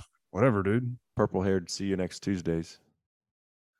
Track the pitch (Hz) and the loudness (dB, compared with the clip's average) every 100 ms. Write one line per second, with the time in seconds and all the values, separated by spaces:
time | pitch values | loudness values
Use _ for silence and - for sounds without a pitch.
0 | - _ _ 92 131 104 95 117 123 123 | -18 _ _ 2 4 4 2 0 0 -8
1 | _ - 104 95 98 95 85 - 98 92 | _ 0 0 2 2 0 -2 -6 -2 0
2 | 90 - 101 95 85 82 82 - _ _ | -2 -4 -4 -2 0 -2 -4 -14 _ _
3 | _ _ _ _ _ _ _ _ | _ _ _ _ _ _ _ _